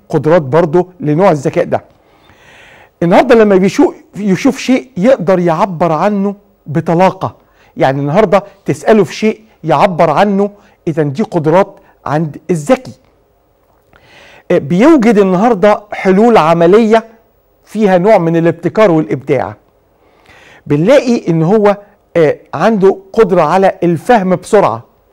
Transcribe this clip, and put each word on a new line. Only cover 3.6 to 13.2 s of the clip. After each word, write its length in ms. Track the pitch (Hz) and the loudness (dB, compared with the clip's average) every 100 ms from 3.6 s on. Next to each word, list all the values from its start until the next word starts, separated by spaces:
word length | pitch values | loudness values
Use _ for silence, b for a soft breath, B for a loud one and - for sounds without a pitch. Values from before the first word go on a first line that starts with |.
| 190 - 330 - _ 165 | 0 0 -2 -2 _ -8
يشوف 420 | 208 185 269 - | -4 -2 -2 -4
شيء 320 | - 254 - - | -2 -4 -4 -4
يقدر 420 | 208 269 170 185 | 0 0 0 0
يعبر 520 | 175 160 208 160 175 | 0 -2 -4 -2 -2
عنه 440 | 156 196 208 196 196 _ _ - | -2 -2 -2 -4 -8 _ _ -8
بطلاقة، 680 | 147 165 170 185 - 127 - b b b b | -6 -2 0 0 0 -8 -12 b b b b
يعني 220 | 147 139 | -2 -2
النهاردة 420 | 143 170 208 190 - B - | -2 0 0 0 -2 B -8
تسأله 380 | 139 - 220 | -4 0 2
في 120 | 165 - | 0 -2
شيء 260 | 214 226 _ b | -4 -4 _ b
يعبر 460 | 156 147 196 165 165 | -4 0 0 0 0
عنه، 420 | 147 208 196 202 - b b - | 2 0 0 -4 -6 b b -8
إذن 240 | 156 147 | -4 -4
دي 120 | 135 | -4
قدرات 560 | 214 175 151 175 196 - b b - | -6 -4 0 0 0 -6 b b -6
عند 320 | 147 165 - - | -4 -4 -8 -6
الذكي. 420 | 175 147 254 - - _ _ | -4 -2 -4 -4 -20 _ _